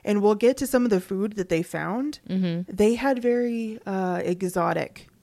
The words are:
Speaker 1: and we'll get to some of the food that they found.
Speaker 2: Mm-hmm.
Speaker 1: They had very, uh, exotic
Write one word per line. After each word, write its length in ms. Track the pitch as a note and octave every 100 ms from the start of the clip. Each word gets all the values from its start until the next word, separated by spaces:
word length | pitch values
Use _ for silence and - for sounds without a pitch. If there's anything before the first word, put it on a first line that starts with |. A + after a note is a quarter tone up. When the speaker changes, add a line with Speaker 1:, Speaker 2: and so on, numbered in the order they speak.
Speaker 1:
and 180 | - G#3
we'll 140 | G3+ G#3
get 200 | A#3 C4+
to 80 | C4+
some 160 | B3+
of 60 | B3
the 100 | F#3+
food 320 | F#3 F#3+ G#3
that 160 | G#3 F#3
they 160 | E3
found. 560 | F3 D#3+ D#3+ A3 C#4+ - -
Speaker 2:
Mm-hmm. 440 | F#3 F3+ E3+ F3+
Speaker 1:
They 220 | F#3+ G#3+
had 260 | A#3 C4+ C4
very, 600 | A#3+ A#3+ A#3+ A#3 A3 A3
uh, 360 | - F#3+ F#3 F3+
exotic 880 | F3 F3+ F#3 F3+ E3+ E3 - - - _